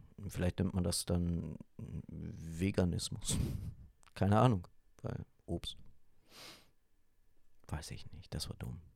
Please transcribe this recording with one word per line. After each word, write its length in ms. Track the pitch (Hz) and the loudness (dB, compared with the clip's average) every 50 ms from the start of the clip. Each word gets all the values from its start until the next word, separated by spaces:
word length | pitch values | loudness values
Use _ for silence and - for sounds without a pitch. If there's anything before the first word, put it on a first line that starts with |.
| - - - - 101 92 | -18 -18 -16 -10 -10 -8
Vielleicht 300 | - - 92 90 - - | -2 0 2 2 2 2
nennt 160 | 101 92 - | 2 2 4
man 100 | 95 87 | 2 2
das 200 | 85 85 - - | 2 2 0 2
dann 500 | - 90 87 87 87 85 82 78 78 - - - - _ - | 2 2 4 4 2 2 0 0 -4 -6 -8 -12 -14 _ -12
Veganismus. 1600 | - - - - - - - - 80 82 - - - 82 82 82 92 98 98 - 92 87 85 90 - - - - - - - - - - - - - - - | -10 -8 -8 -8 -8 -8 -8 -8 -6 -6 -8 -8 -8 -6 -2 2 2 2 6 6 4 4 4 0 -2 -4 -6 -4 -2 0 0 2 2 0 0 -4 -4 -6 -8
<laughs> 380 | - - - - _ - - - | -10 -16 -20 -20 _ -20 -12 -2
Keine 240 | - 95 98 101 110 | 2 4 6 8 8
Ahnung, 280 | 117 127 113 90 85 - - - - - - - - | 8 8 6 4 0 -6 -14 -20 -20 -20 -20 -10 -6
weil 220 | - - - - - _ _ - | -6 -6 -6 -8 -10 _ _ -8
Obst. 300 | - 87 85 - - - - - - - - - - - - - - - - - - - - - - _ _ _ _ _ _ _ _ _ _ _ - - - - - - - - - | -6 -6 -4 -4 -6 -10 -10 -14 -16 -16 -18 -20 -20 -20 -20 -20 -20 -20 -18 -18 -18 -18 -20 -20 -20 _ _ _ _ _ _ _ _ _ _ _ -20 -20 -20 -20 -20 -20 -20 -10 -6
Weiß 220 | - 76 - - | -6 -6 -6 -8
ich 200 | - - - - - | -10 -10 -10 -10 -12
nicht, 200 | - - - - | -14 -12 -8 -6
das 140 | 76 - - | -6 -6 -6
war 80 | - - | -8 -8
dumm. 220 | - 120 - 90 - - - | -6 -8 -8 -8 -12 -16 -20